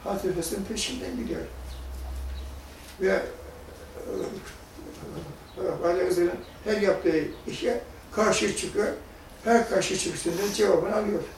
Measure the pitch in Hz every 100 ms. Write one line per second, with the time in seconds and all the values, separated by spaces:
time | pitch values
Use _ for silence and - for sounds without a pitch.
0 | - 196 185 175 165 208 196 220 - 254
1 | - - - - - - - - - -
2 | - - - - - - - - - -
3 | 190 190 - - - - - - - -
4 | - - - - - - - - - 80
5 | - - - - - - 180 151 170 175
6 | 180 175 175 - - - 214 208 196 -
7 | 175 160 147 - - - - 240 - -
8 | - - 214 190 208 - 180 202 214 -
9 | - - - - 214 233 226 190 185 190
10 | 170 151 170 170 202 - 202 175 190 214
11 | 208 - -